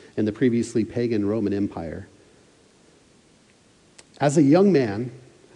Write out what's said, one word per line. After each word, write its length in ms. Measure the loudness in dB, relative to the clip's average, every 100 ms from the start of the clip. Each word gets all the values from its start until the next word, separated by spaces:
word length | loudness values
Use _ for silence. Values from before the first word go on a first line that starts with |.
| -10 -4
in 80 | -4
the 60 |
previously 520 | 0 0 0 -2 -4
pagan 440 | -4 -4 -2 -2 -2
Roman 260 | -2 -2
Empire. 540 | -2 -4 -6 -10 -12 -16 _ _ _ _ _ _ _ _ _ _ _ _ _ _ _ _ _ _ -20 _ -2
As 200 | 0 4
a 20 |
young 300 | 6 6 6
man, 400 | 4 0 -4 -8 -12 -20 _ _